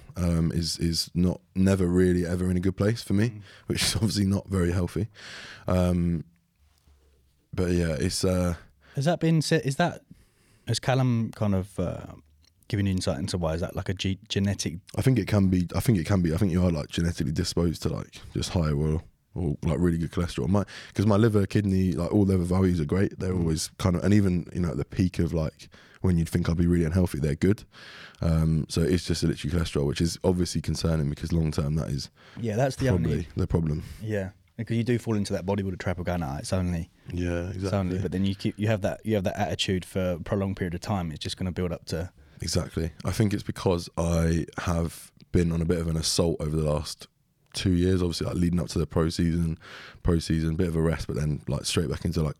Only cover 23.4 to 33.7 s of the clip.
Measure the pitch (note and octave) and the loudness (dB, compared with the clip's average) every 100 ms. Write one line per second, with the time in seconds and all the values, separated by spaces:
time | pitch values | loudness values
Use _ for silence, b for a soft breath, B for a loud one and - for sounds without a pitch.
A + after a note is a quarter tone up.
23.4 | E2 D#2+ - - G2 F2 F#2 G#2 G2 F2+ | 0 0 -4 -2 0 2 4 4 4 2
24.4 | - - F2 C2 C#2 - F#2 - E2+ E2 | -2 -4 -4 -4 -4 0 0 2 0 0
25.4 | D#2 - - B B B G2 F2 E2 F2+ | -2 -6 -18 B B B 0 2 2 0
26.4 | E2+ E2+ F2 F2 E2 F#2 F2 D2 D2 D2 | 0 2 4 4 2 2 2 0 -2 2
27.4 | F2+ - - B B B B B E2 D#2+ | 2 2 -2 B B B B B 0 2
28.4 | D#2+ D#2+ - - E2 F2+ - E2+ E2 - | 4 2 0 0 2 2 0 -2 0 -2
29.4 | D2 E2+ D#2+ D2+ C#2+ - E2+ - F#2 F2+ | -2 -2 0 0 0 0 -2 0 0 0
30.4 | F2 - - D#2 E2+ D#2+ D2 D2 D#2+ E2 | 0 -2 -4 -2 0 0 0 -4 -2 0
31.4 | D#2+ D2 C#2+ D#2 G#1+ C2+ - B B B | 0 0 -2 -2 -2 -6 -8 B B B
32.4 | A2+ G#2 C3+ C3 C3 F#2+ D#2+ D2+ E2 - | -4 -2 -2 0 0 2 2 -2 -4 -4
33.4 | F#2 F2 E2 | 0 0 0